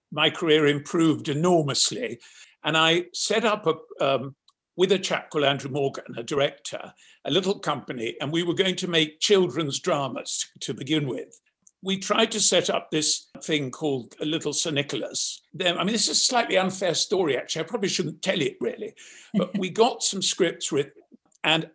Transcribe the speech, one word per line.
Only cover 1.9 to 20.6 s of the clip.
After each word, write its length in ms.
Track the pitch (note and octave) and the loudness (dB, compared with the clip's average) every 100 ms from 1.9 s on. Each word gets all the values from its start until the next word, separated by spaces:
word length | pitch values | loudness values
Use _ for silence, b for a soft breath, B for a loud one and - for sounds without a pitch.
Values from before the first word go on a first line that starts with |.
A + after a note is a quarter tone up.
| G#2+ B2 - B B B B | 0 -6 -8 B B B B
And 140 | D#3 D#3+ | -2 2
I 300 | D#3+ E3+ F3 | 4 2 0
set 320 | - - G#3+ | -4 -2 0
up, 220 | A3 G#3 D#3+ | 2 0 0
a, 80 | D#3 - - | -2 -6 -2
um, 360 | C#3+ C3+ C#3 - _ _ _ - | 0 0 -2 -12 _ _ _ 0
with 160 | F#3 | 2
a 80 | F#3+ | 2
chap 300 | F#3+ E3+ - | 0 -4 -4
called 140 | D#3 | 0
Andrew 240 | C#3 C#3 C#3 | 2 2 -2
Morgan, 460 | C#3+ C#3 - - A#2 | -2 -2 -4 -12 -10
a 60 | |
director, 720 | A#2 D3 D3 - - - - - b b | -4 0 0 -2 -12 -12 -12 -20 b b
a 60 | - | -2
little 280 | D#3 F#3+ G3+ | 0 0 -2
company, 580 | D#3+ C#3 - C3 A2+ - | -2 -4 -4 -6 -6 -6
and 100 | C#3+ | -4
we 140 | E3 | -2
were 100 | F3 | 0
going 220 | D#3+ F#3+ F#3 | 0 0 0
to 120 | F#3 | 0
make 300 | E3+ D#3 - | 0 0 0
children's 640 | - G3 F3+ C#3+ D3 C3+ | 4 4 4 0 -4 -4
dramas 680 | - D3+ C3+ - - - - - | -2 -2 -2 -6 -8 -6 -8 -8
to 120 | - | -8
begin 360 | C3+ C3+ D#3+ C#3 | -6 -2 -2 0
with. 320 | C3 - - _ _ _ _ | -6 -10 -18 _ _ _ _
We 160 | F#3+ F#3+ | -4 -4
tried 320 | - G#3 A3+ | 0 2 2
to 80 | A3 | 2
set 300 | - F3+ - | 4 4 2
up 200 | E3+ - | -2 -2
this 360 | D#3 D3+ - - - | 0 0 -2 -6 -12
thing 300 | - D3+ C3+ | -2 -2 -2
called 420 | - D#3 C3 A2 - | -4 -2 -2 -6 -8
A 40 | |
Little 280 | D3+ D#3 D3+ | -4 -4 -2
Sir 180 | C#3 E3+ | -2 -2
Nicholas. 720 | C#3+ C#3+ B2 - - - - _ | -2 -2 -4 -6 -6 -6 -8 _
Then, 240 | D#3 F3+ E3+ | -4 -2 0
I 60 | |
mean, 100 | F#3 | 0
this 120 | B3 | 0
is 60 | - | 2
a 100 | - | 2
slightly 360 | - A#3+ G3+ F#3 | 2 2 2 2
unfair 380 | F#3 - F#3 | 2 0 0
story, 420 | D3 - F#3+ E3 B2 | 0 0 2 2 0
actually. 260 | - D#3+ | -2 -6
I 60 | D#3+ | -4
probably 200 | A3+ F#3+ | -2 -2
shouldn't 340 | - D3+ - | 0 -4 -4
tell 180 | F#3 G3 | -2 0
it, 160 | C3+ - | 0 -2
really. 340 | - - G#3 - B B B | -6 -4 -10 -12 B B B
But 240 | G3+ F3+ G3+ | 0 0 -2
we 120 | F#3 | -2
got 340 | D#3+ A#3 A#3 | 2 2 2
some 180 | - G3 | -4 -2
scripts 480 | - - E3+ - | -2 2 0 0